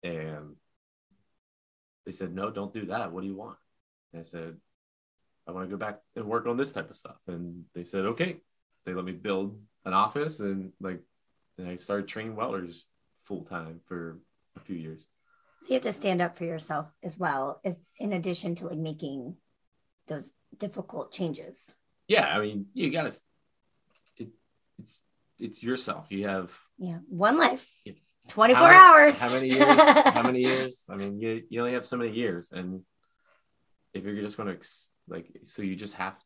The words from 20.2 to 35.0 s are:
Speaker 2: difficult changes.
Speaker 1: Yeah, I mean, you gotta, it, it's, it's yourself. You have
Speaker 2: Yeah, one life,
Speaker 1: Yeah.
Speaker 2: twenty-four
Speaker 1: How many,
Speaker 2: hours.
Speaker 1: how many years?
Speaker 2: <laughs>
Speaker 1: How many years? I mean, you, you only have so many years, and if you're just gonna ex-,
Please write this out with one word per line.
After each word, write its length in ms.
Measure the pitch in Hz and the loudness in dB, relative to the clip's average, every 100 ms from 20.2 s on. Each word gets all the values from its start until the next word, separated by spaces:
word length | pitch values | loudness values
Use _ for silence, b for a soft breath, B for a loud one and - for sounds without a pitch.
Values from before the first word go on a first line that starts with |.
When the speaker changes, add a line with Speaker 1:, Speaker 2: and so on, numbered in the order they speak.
| 123 _ _ - | -14 _ _ -12
Speaker 2:
difficult 540 | 208 - - - - | -12 -10 -12 -12 -14
changes. 640 | - 175 139 - - - _ _ _ _ | -6 -6 -6 -12 -18 -20 _ _ _ _
Speaker 1:
Yeah, 260 | 208 151 | 0 2
I 60 | 170 | 0
mean, 280 | 107 101 98 | -4 -6 -10
you 160 | 254 151 | -6 -4
gotta, 200 | 160 143 - _ _ _ _ _ _ _ _ _ _ | -2 -6 -8 _ _ _ _ _ _ _ _ _ _
it, 140 | 113 _ _ _ _ - | -18 _ _ _ _ -20
it's, 220 | 117 - _ _ _ _ | -20 -20 _ _ _ _
it's 240 | 113 - | -16 -10
yourself. 500 | 113 127 - 87 82 | -8 -6 -6 -10 -10
You 160 | 98 101 | -8 -4
have 280 | 95 90 - - - | -6 -8 -16 -20 -14
Speaker 2:
Yeah, 220 | 185 170 - | -12 -12 -12
one 280 | 175 202 294 | -2 0 4
life, 300 | 339 359 - _ | 2 0 -10 _
Speaker 1:
Yeah. 100 | - - _ _ - | -20 -20 _ _ -12
Speaker 2:
twenty-four 320 | - 220 254 | 2 6 8
Speaker 1:
How 60 | 339 | 12
many, 80 | 359 | 12
Speaker 2:
hours. 380 | 370 311 294 254 | 12 12 10 6
Speaker 1:
how 100 | 240 | 0
many 180 | 254 262 | 0 2
years? 280 | 262 285 277 | 6 8 10
Speaker 2:
<laughs> 340 | 302 294 277 | 10 10 8
Speaker 1:
How 100 | 240 | 4
many 160 | 247 127 | 0 2
years? 460 | 127 131 131 123 - | 2 0 -2 -8 -14
I 60 | 98 | -10
mean, 240 | 101 101 | -8 -6
you, 220 | 113 113 117 | -4 -6 -6
you 100 | 113 | -4
only 140 | 123 | -2
have 100 | 123 107 | -4 -6
so 120 | 123 | -6
many 140 | 117 | -4
years, 420 | 110 117 85 87 | -4 -4 -4 -8
and 300 | 92 90 92 - _ _ _ _ _ _ _ _ _ _ | -10 -10 -10 -14 _ _ _ _ _ _ _ _ _ _
if 120 | 95 95 | -12 -10
you're 100 | 104 | -8
just 160 | 104 104 | -8 -8
gonna 140 | 104 | -10
ex-, 400 | 87 - - - _ | -10 -14 -18 -20 _